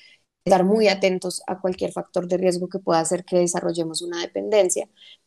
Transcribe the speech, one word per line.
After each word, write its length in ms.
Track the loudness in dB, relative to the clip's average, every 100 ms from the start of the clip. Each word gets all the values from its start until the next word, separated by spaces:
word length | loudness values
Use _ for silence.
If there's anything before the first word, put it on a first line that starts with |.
| _ _ _ _
estar 200 | 2 4
muy 240 | 6 4 4
atentos 540 | 4 0 0 -4 -8 -8
a 140 | -6
cualquier 320 | -4 -4 -6
factor 340 | -6 -6 -6 -2
de 120 | 0
riesgo 300 | 0 0 -4
que 100 | -6
pueda 220 | 0 0
hacer 240 | 2 -4
que 140 | 0 0
desarrollemos 640 | 2 0 -4 -4 -4 -6
una 180 | -8 -8
dependencia, 640 | -6 -6 0 2 4 0 -6 _ -20 -20